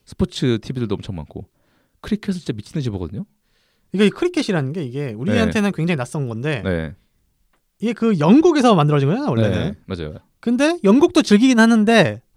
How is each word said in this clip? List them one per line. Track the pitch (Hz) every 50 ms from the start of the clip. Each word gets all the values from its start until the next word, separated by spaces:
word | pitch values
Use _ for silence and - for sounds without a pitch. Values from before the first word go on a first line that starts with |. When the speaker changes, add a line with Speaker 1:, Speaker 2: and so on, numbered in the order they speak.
| _
Speaker 1:
스포츠 | - - - 196 - - - 170 127 117 110
티비들도 | - - 127 127 120 104 101
엄청 | 90 - - 101
많고. | 85 76 - - 78 - _ _ _ _ _ _ _ _ _ _ _
크리켓을 | - - 214 208 - - 190 180
진짜 | - - 123
미친 | 104 - - -
듯이 | 165 135 123
보거든요. | 101 92 90 80 95 107 202 _ _ _ _ _ _ _ _ _ _ _ _ _
Speaker 2:
그러니까 | - 185 214 196
이 | - -
크리켓이라는 | 339 359 359 320 262 - 196 160 135 131
게 | 143 190 156
이게 | 123 120 139 147 131 107
우리한테는 | 104 131 185 208 214 220 214 - 226 208 202
Speaker 1:
네. | 190
Speaker 2:
굉장히 | - 156 175 180 139
낯선 | 123 - - 156 139 120
건데 | 113 110 120 151 151 117 92
Speaker 1:
네. | 98 90 82 80 76 - _ _ _ _ _ _ _ _ _ _ _ _ _ _ _ _ -
Speaker 2:
이게 | 196 226
그 | 233 - 220 226 214 160
영국에서 | 147 165 214 302 320 359 311 294 240 254 214
만들어진 | 165 147 147 151 143 135 135
거잖아요, | 175 254 294 254
원래는. | 139 113 110 104 92 87 80 80
Speaker 1:
네, | - - _
맞아요. | - 95 87 80 76 78 - _ _ _ _
Speaker 2:
근데 | - 233 240 240 285 311 339 349 -
영국도 | 190 202 277 330 349 359 330 247
즐기긴 | - 202 202 240 262 254 220
하는데 | 226 226 233 220 208 208 233 220 165 113 107 110 _ _ _